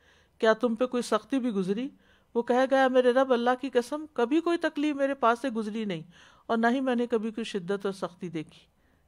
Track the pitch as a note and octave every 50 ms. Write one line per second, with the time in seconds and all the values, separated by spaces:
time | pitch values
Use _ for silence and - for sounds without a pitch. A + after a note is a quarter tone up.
0 | _ _ _ _ _ _ _ - A#3 A3 A3 A3 - A#3+ A3+ A3 B3+ B3+ B3+ B3
1 | A3+ - A3+ G#3 - - C4+ C4+ A#3 B3+ G3+ G3 F#3 F3 G3+ A3 B3+ C#4+ - _
2 | _ _ _ _ _ _ - A#3+ A#3 - A#3+ B3 C4 B3 C4 C4+ C4 B3+ B3+ B3+
3 | B3 B3 A#3+ C4 C4+ C4 B3+ A#3+ A#3 B3 B3+ B3+ - C4+ - B3 A#3 - D4 D4+
4 | D#4 - - - A#3+ A#3 C#4+ E4 D#4+ E4+ E4+ E4+ E4+ D#4 D#4 D4 C#4+ D4+ D4 C#4
5 | C#4 C4+ C#4 C#4 B3+ A3+ A#3+ A#3+ - C4+ G#3+ A3+ G#3+ G#3+ G#3 A3+ A3 G3+ F3+ D#3+
6 | D#3+ - - - - - - _ _ - A#3 A3+ A3+ A#3 A#3+ C#4 C4 B3+ B3 A#3
7 | A#3+ A#3 B3 A3 G#3 A3+ A3 A#3+ A3+ - - G#3 E3+ F3 G3+ G3 G3 G3 G3 G3
8 | F#3+ E3+ - - F#3+ F3 E3+ D#3+ D3+ - - - _ _ _ _ _ _ _ _
9 | _